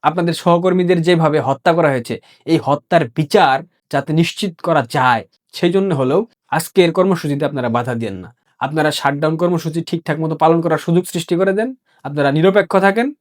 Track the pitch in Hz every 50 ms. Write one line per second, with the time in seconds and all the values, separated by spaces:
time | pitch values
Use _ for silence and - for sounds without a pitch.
0 | - 175 160 180 170 175 165 - - 175 170 175 175 185 180 185 180 175 185 170
1 | 160 175 180 165 165 151 151 151 - - - - _ 180 165 170 165 147 135 123
2 | 117 - 113 - _ _ _ _ _ - 165 - - 135 143 - _ _ - 165
3 | 151 117 _ - 151 - - 202 175 139 131 135 165 _ _ _ _ _ - 139
4 | - - 151 160 170 - - - 214 190 165 _ - 175 160 147 123 117 - 143
5 | 127 127 120 113 104 _ _ _ _ _ - - - 175 175 196 196 196 165 135
6 | 131 127 143 185 233 _ _ _ _ _ - 160 165 - _ 196 175 165 - 185
7 | 185 196 185 165 - 147 143 143 151 143 151 135 123 120 117 120 120 131 120 113
8 | 113 104 98 92 92 113 _ _ _ _ _ _ 160 151 156 156 151 151 147 -
9 | - 143 143 143 156 156 160 160 180 175 180 160 - 165 151 165 165 - - 170
10 | _ - 151 156 160 156 160 151 160 160 170 170 165 170 160 147 - - 170 175
11 | 180 - - 175 165 - 175 165 190 196 190 208 220 262 262 _ _ _ _ _
12 | _ 139 143 147 143 139 139 156 165 196 190 208 190 - - 190 190 196 196 226
13 | 240 285 294 _